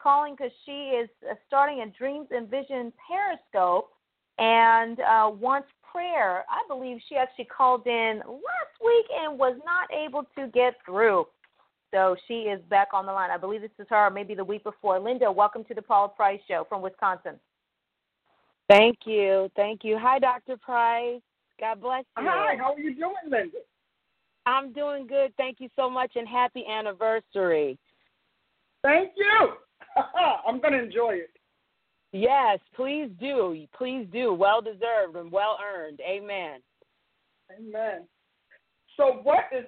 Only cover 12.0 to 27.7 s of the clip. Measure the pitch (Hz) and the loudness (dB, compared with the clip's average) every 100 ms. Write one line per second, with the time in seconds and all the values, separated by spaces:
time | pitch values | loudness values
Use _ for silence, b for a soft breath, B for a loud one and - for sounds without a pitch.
12 | 190 180 - 233 214 196 170 196 202 196 | 2 0 -4 -6 -4 -6 0 2 2 0
13 | 196 196 180 180 190 214 214 - 202 214 | -2 -2 -2 -4 -6 -8 -10 -16 0 4
14 | 202 196 202 196 190 208 214 - 208 185 | 4 2 -6 -8 -6 -6 -8 -4 0 0
15 | 214 254 233 190 208 226 220 226 214 208 | 0 2 2 4 2 0 -10 -12 2 2
16 | 202 - 202 202 - 170 160 196 190 - | 2 2 0 0 -4 -4 -4 -6 -6 -2
17 | 202 180 170 147 _ _ _ _ _ _ | -2 -2 -8 -14 _ _ _ _ _ _
18 | _ _ _ _ _ _ - 202 226 233 | _ _ _ _ _ _ 6 8 8 2
19 | 220 214 196 190 190 - 208 220 220 214 | -2 0 2 2 0 -2 -4 -4 -4 0
20 | 247 269 254 247 - 247 - 240 233 233 | 2 2 2 0 -8 -12 -4 0 0 0
21 | 240 240 _ _ _ _ 220 214 240 254 | -4 -8 _ _ _ _ -8 -6 -6 -6
22 | 254 226 294 370 302 262 262 294 302 254 | -8 -6 -2 0 0 0 -2 -4 -6 -6
23 | 349 392 330 240 190 403 - _ _ _ | -6 -6 -4 -2 -2 -10 -18 _ _ _
24 | _ _ _ _ 240 262 269 240 294 285 | _ _ _ _ -2 -2 -2 -6 -6 -6
25 | 240 277 269 - 262 233 262 - 262 254 | -4 -2 0 -2 -8 -10 -8 -4 -2 -2
26 | 254 240 226 247 247 254 220 220 214 185 | -4 -6 -4 0 0 -2 -8 -6 -6 -2
27 | 220 220 - 196 185 156 147 | 0 0 -4 -2 2 2 0